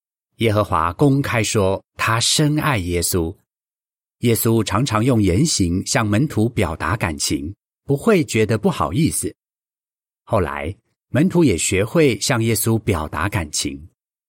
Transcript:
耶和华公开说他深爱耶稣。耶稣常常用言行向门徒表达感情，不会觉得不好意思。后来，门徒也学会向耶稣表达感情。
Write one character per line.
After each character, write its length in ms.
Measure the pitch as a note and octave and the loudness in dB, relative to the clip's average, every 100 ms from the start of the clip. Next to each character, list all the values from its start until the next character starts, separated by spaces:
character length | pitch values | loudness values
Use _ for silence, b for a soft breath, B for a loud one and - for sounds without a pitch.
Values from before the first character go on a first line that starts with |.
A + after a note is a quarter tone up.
| _ _ _ _ | _ _ _ _
耶 160 | A2+ | 0
和 100 | G#2+ | 2
华 300 | G2 F2 E2 | 2 0 0
公 280 | - C#3+ C#3 | 2 4 4
开 220 | C#3 A#2+ | 0 -2
说 400 | G#2+ A2 F#2+ F#2+ - - | 0 0 0 -2 -8 -6
他 240 | - A2+ | -2 0
深 380 | - - D3 D3+ | 0 2 2 0
爱 200 | D3+ A#2+ | 0 -2
耶 240 | F2 F2 | -2 -2
稣。 340 | E2+ F#2 E2 - _ _ _ _ _ _ _ _ | 0 -2 -2 -8 _ _ _ _ _ _ _ _
耶 160 | A#2+ A2 | 0 2
稣 280 | A2+ A2+ | 2 2
常 220 | G#2 G2+ C#3 | 0 -2 0
常 180 | G#2+ | 0
用 180 | B2 A#2 | 2 2
言 240 | F#2+ F#2 D#3+ | 4 2 2
行 400 | - F2 F#2 - | 0 0 0 -2
向 200 | C3 A2 | -2 0
门 220 | G#2+ D3+ | 0 0
徒 200 | A#2+ A#2 | 0 0
表 260 | A#2 E2 D#2+ | 0 -4 -2
达 200 | D#2 - | -4 -2
感 220 | F#2+ C#2+ | -4 -4
情， 360 | - D2 D2 - _ _ | -4 -4 -6 -12 _ _
不 120 | - C#3+ | -4 -2
会 280 | A#3 G3 | 2 2
觉 220 | C3 A2+ G#2+ | 2 0 0
得 120 | A2 | 0
不 120 | F#3+ | 0
好 220 | - D2 | 0 -2
意 180 | F#2+ D3 | 0 0
思。 240 | - E2+ - _ _ _ _ _ _ _ _ | -2 -6 -10 _ _ _ _ _ _ _ _
后 160 | - G#2+ | -4 -2
来， 360 | D#2 C#2+ D2+ - _ _ _ | -2 -4 -8 -10 _ _ _
门 200 | B2 F3 | 0 2
徒 160 | F3 | 4
也 140 | D3 E2 | 2 2
学 260 | - F#2 | 0 -2
会 360 | A2 E3+ D3 G#2+ | 0 2 2 2
向 240 | - A#2+ | 0 0
耶 100 | A2+ | 0
稣 240 | G#2+ A#2 A2+ | 0 0 0
表 280 | - E2+ D2+ | 0 -2 -4
达 200 | D2+ E2 | -4 -4
感 220 | F#2+ D#2 | -4 -4
情。 380 | - C#2+ C#2 D#2+ _ _ _ | -6 -6 -8 -16 _ _ _